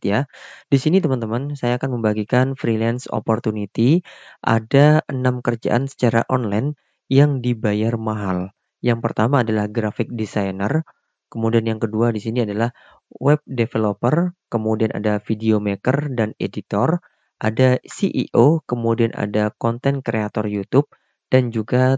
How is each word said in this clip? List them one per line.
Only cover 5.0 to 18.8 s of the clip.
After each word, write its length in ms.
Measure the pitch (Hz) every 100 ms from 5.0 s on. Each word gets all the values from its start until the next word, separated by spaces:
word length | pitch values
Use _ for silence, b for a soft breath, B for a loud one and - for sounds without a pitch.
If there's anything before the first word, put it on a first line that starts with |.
| -
enam 320 | 131 127 123
kerjaan 480 | 127 117 - 120 135
secara 320 | - 120 113 -
online 480 | 131 110 104 139 147 _ _ -
yang 320 | 135 147 135
dibayar 560 | 123 113 110 104 110 117
mahal. 560 | 110 107 101 90 92 _ _ _ 123
Yang 160 | 117
pertama 400 | 113 - 117 139
adalah 240 | 113 110 104
graphic 480 | 110 107 - 110
designer, 720 | 120 107 110 98 95 98 156 b b b _ _
kemudian 320 | 113 110 113 113
yang 160 | 110
kedua 320 | 107 110 117
di 80 | 110
sini 240 | 110 120 107
adalah 240 | 104 120 b b b _ -
web 240 | 135 147 -
developer, 880 | 127 113 117 107 101 120 156 180 - -
kemudian 400 | 113 110 110 113
ada 240 | 107 107 104 -
video 320 | 107 110 107
maker 560 | 104 98 - 135 147
dan 240 | 120 107 -
editor, 640 | 104 104 - 104 131 175 b b b -
ada 400 | 110 113 131 127 -
C 240 | - 196
E 160 | - - -
O, 240 | 135 160 -
kemudian 400 | 123